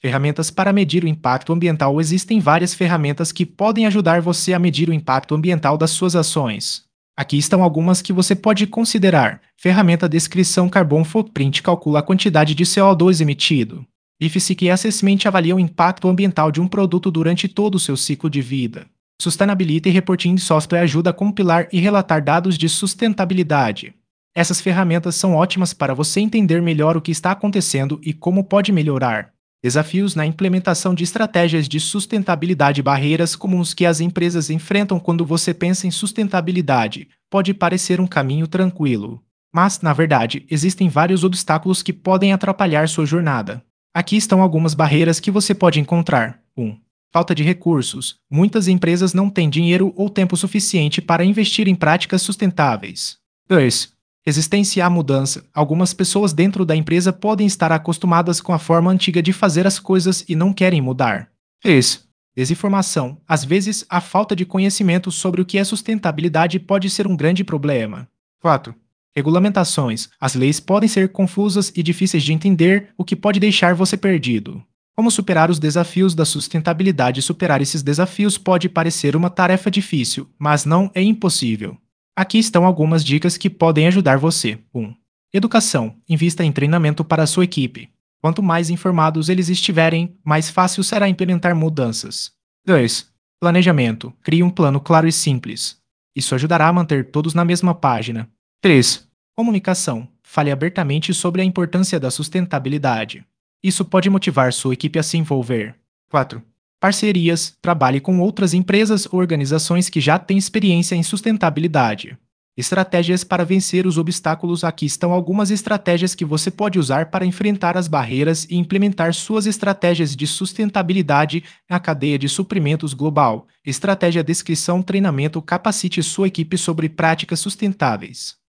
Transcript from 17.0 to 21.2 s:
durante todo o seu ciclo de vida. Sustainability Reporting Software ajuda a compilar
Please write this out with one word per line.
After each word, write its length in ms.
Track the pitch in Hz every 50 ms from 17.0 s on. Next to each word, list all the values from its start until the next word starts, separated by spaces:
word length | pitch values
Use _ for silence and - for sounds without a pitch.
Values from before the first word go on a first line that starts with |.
| 180 196
durante 380 | 165 160 160 160 175 175 - 190
todo 260 | - - 202 214 196
o 40 | 185
seu 180 | - - 139 131
ciclo 320 | - - 151 - - 160
de 120 | 135 143
vida. 460 | 131 120 135 135 123 113 113 - - _ _ _ _ _ _ _
Sustainability 680 | - 175 165 - 202 202 202 185 185 160 151 165 156 196
Reporting 480 | 175 190 185 185 185 175 - 175 180 185
Software 420 | 180 - 165 156 151 156 175 170
ajuda 300 | 175 170 135 156 170 180
a 40 | 175
compilar 540 | -